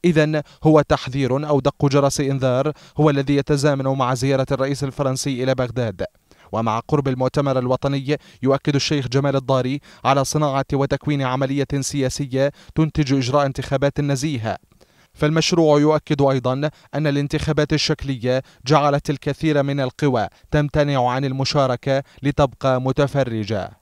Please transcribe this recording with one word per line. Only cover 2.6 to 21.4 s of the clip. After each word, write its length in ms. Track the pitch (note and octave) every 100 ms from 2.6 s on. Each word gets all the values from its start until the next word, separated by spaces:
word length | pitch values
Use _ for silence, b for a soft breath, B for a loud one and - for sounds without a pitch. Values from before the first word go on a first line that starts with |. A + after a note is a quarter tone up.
| D3 C#3+ B -
هو 120 | D3+
الذي 260 | C#3 C#3 C#3+
يتزامن 500 | - D3 C#3+ C#3 C3+
مع 280 | C3+ B2+
زيارة 340 | B2+ C3 C3+ C3
الرئيس 320 | C3+ C3+ C#3
الفرنسي 600 | C#3 B2+ C3+ C3 C#3+ B2+
إلى 120 | C3 B2+
بغداد. 500 | B2 A2 A#2 F#2 F#2+ _ b b b
ومع 280 | G#2+ A2+ A2
قرب 280 | - D3 C3+
المؤتمر 520 | B2+ B2+ - C#3+ C3
الوطني 580 | B2 B2+ C#3+ C#3 C3 D3 B B
يؤكد 320 | C3 C3+ - C#3
الشيخ 320 | - D3 B2
جمال 280 | C3 C#3 C3+
الضاري 440 | B2+ C3 B2+ C#3+ B B A#2+
على 200 | C#3 C3
صناعة 400 | D3+ D3+ C3+ C3+
وتكوين 480 | C#3 C#3 C#3 - D3
عملية 460 | C3 C3 C3+ C#3 C3+ C#3
سياسية 720 | C3 C#3+ B2+ - C#3 C3 C#3 B B -
تنتج 380 | D#3 - C#3
إجراء 320 | C#3 B2 C#3+ C#3
انتخابات 540 | C3+ B2+ C#3 C#3+ -
نزيهة. 580 | C#3+ C3+ D3+ C3 A2 F#2 _ b b b b
فالمشروع 680 | - D3+ D#3+ - E3+ D#3 D3
يؤكد 420 | D3+ D3+ - C#3+
أيضًا 480 | C#3 C3+ B2 C3 D3 b b C#3+
أن 120 | D3+
الانتخابات 680 | C#3+ C#3+ D#3 - D3 D3+
الشكلية 680 | D3+ - D3+ C#3 C3 A#2+ B2+ b b B2
جعلت 440 | D3+ C#3+ C#3+ -
الكثير 540 | C#3+ - C#3 D#3+ C#3+
من 160 | C#3 C#3+
القوى 480 | C3 - D3 B2 G#2 b b
تمتنع 580 | D3+ D3 D#3 C#3+ C#3 B2
عن 160 | B2+ C#3
المشاركة 800 | C3